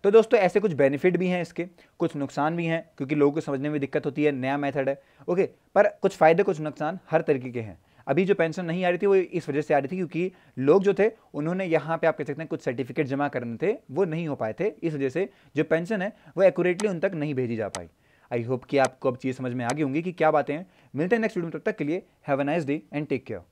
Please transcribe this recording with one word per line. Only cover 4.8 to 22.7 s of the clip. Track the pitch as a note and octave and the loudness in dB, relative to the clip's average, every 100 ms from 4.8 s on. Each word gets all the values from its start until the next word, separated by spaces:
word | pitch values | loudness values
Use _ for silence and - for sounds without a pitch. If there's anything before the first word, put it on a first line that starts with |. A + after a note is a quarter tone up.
| C3+ | -2
है, | C#3 _ _ - | -4 _ _ -4
ओके, | F3+ F3+ - _ F#3+ | 0 0 -4 _ 2
पर | G#3 - | 2 2
कुछ | F#3+ - | -2 4
फ़ायदे | D#3+ E3+ | 6 6
कुछ | G3+ D#3 | 2 0
नुकसान | D3+ - D3+ F#3 - | -6 -6 -6 -6 -2
हर | D#3+ | -2
तरीके | D#3+ C#3 B2+ | 2 0 -2
के | A#2+ | -8
हैं। | G#2+ F2 _ _ - | -10 -14 _ _ -2
अभी | C#3 F#3+ | 0 2
जो | G3 | 2
पेंशन | E3 D#3 E3+ | 2 -2 -4
नहीं | F3 F3+ | -2 0
आ | |
रही | F3 | 2
थी | G3 | 4
वो | G3 | 4
इस | F3+ F3 D#3 | 2 -4 -2
वजह | C#3+ | -4
से | D3+ | 2
आ | D3 | 0
रही | C#3 | 0
थी | F#3 | -6
क्योंकि | F3+ D#3+ F3+ - _ - | -4 -2 -4 -6 _ -2
लोग | C3+ F#3+ | 4 6
जो | G3 | 4
थे | F#3+ G#3 - _ | 2 0 0 _
उन्होंने | C#3+ D3+ F#3 F#3+ | -6 -4 -4 0
यहाँ | D#3+ D3 D#3+ | 0 0 0
पे | E3 | 0
आप | D3+ | 0
कह | |
सकते | C#3+ C#3+ | -6 -8
हैं | D#3+ | -6
कुछ | D#3+ | -6
सर्टिफिकेट | - B2 B2+ C3 C#3 | -4 -4 -6 -4 -2
जमा | C3+ C#3+ | -2 -2
करने | C3 A#2+ A2+ | -4 -6 -4
थे | E3 B3+ _ | -2 -4 _
वो | C3+ F#3+ | -2 -2
नहीं | D#3 E3 | -2 -4
हो | C3+ | -4
पाए | B2 | -6
थे, | G#2+ G3 | -2 -4
इस | - E3 | -2 -6
वजह | D3+ C3+ | -2 -2
से | D#3 F#3+ _ _ C#3+ | -2 -6 _ _ -4
जो | D#3 | 0
पेंशन | D#3+ F3 G#3+ | 0 0 -4
है | F#3+ - - D#3 | -4 -10 -14 2
वो | |
एक्यूरेटली | F#3+ F3 F3 F3+ G#3 | 2 4 0 0 -2
उन | F3 | 0
तक | F#3+ F3 | -2 -2
नहीं | D3 C3 | -4 -2
भेजी | B2 A#2 | -2 -4
जा | G2+ | -6
पाई। | - E2+ _ _ _ _ | -8 -16 _ _ _ _
I | B2 | -6
hope | A#2 B2+ - | -4 -6 0
कि | C#3 | 2
आपको | B2+ - C3+ | 2 0 -4
अब | B2 | -2
चीज़ | C3 B2 | -6 -6
समझ | B2+ | -6
में | B2 A#2+ | -4 -4
आ | |
गई | D3 | -2
होंगी | C#3+ C#3+ | -2 -2
कि | F3 | -6
क्या | E3+ D#3 | 0 2
बातें | D3+ C#3+ D3+ | 2 0 -6
हैं। | F#3 _ _ | -8 _ _
मिलते | C3 F3+ A#3 | -4 0 0
हैं | |
नेक्स्ट | A3 F#3+ | 0 -4
वीडियो | E3 | -6
में, | D#3+ | -6
तब | - | -6
तक | G#3 | -4
के | |
लिए | D3 F3 - _ - | -4 -4 -8 _ -4
have | C#3 | -2
a | C#3 | 0
nice | E3+ | -2
day | C#3 | -2